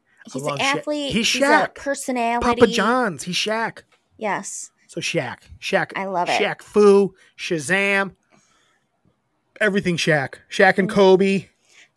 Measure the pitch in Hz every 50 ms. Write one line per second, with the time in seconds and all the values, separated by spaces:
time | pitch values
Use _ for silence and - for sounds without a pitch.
0 | _ _ _ _ - - - 131 143 147 143 139 247 277 285 285 - 302 302 294
1 | 285 269 - 226 226 - 240 254 277 285 302 302 - - - - - 277 277 -
2 | - - 254 247 233 233 233 240 240 240 240 233 240 226 233 214 196 220 247 254
3 | 247 202 160 - - 180 175 - - 208 214 226 226 202 - - - _ _ _
4 | _ _ _ - 226 202 180 165 196 - - - - - _ _ _ - - 170
5 | - - - 165 127 123 190 - _ - - - - - 190 180 156 - - -
6 | 190 196 190 175 175 160 135 110 202 185 151 - - - - 208 208 202 196 202
7 | 202 190 - _ _ _ _ - - - 180 156 135 123 185 196 196 202 196 196
8 | 196 185 - _ _ _ _ _ _ _ _ _ _ _ _ _ _ _ _ _
9 | _ _ _ _ _ _ _ _ _ _ - - 220 208 190 202 190 185 170 -
10 | - 170 156 147 131 - - - _ - - - 196 190 190 - 190 214 - 202
11 | 196 190 190 180 196 196 196 185 - - _ _ _ _ _ _ - _ _